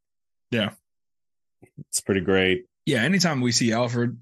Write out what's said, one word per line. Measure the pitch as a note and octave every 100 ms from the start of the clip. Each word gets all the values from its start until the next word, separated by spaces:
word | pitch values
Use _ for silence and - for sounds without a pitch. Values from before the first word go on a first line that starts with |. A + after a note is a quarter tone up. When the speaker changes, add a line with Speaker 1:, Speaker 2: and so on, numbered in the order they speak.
| _ _ _ _ _
Speaker 1:
Yeah. | A#2 G2+ - _ _ _ _ _ _ _ _ - - -
Speaker 2:
It's | -
pretty | - G2
great. | F2+ F#2+ F#2 F#2 - _ -
Speaker 1:
Yeah, | B2+
anytime | B2+ G3 E3+ C#3
we | B2
see | A#2 A#2+
Alfred, | A2+ B2 A#2+ A#2+ A#2